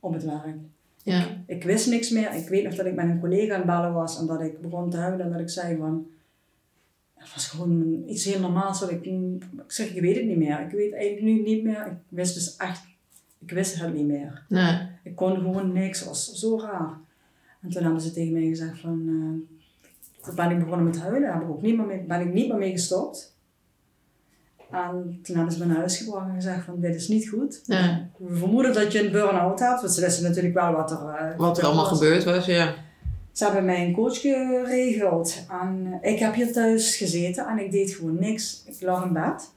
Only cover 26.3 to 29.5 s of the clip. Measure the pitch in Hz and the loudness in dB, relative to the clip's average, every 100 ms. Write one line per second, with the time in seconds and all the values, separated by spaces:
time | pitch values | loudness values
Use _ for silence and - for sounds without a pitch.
26.3 | 185 185 180 175 175 170 165 - 214 - | -4 -4 -4 -6 -4 -2 -2 2 0 2
27.3 | 220 277 - - 190 180 170 - - 180 | -2 -2 -4 -2 2 4 2 -4 -12 -6
28.3 | 170 185 233 262 214 208 214 202 202 208 | -2 2 4 4 4 4 2 4 4 4
29.3 | 185 180 | 4 2